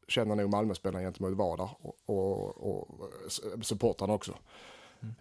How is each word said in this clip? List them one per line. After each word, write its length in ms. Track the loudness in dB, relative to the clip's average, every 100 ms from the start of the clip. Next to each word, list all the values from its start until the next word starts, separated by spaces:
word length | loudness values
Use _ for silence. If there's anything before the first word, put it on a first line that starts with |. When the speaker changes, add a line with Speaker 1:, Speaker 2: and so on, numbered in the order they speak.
| 0
Speaker 1:
känner 260 | 2 4
nog 160 | 4 4
Malmö-spelarna 540 | 4 2 0 -2 0
gentemot 320 | -2 0 0 2
Vardar 340 | 2 2 -2 -6
och, 160 | -12 -8 -2
och, 680 | 2 2 2 -2 -4 -2
och 380 | -2 -6 -10 -12 -10 -6
s-, 140 | -6 -4 -6
supportrarna 500 | -2 2 4 4 2
också. 180 | 2 0 -10 -14 -20 -20 -20 -20 -12
Speaker 2:
Mm. 140 | -12 -4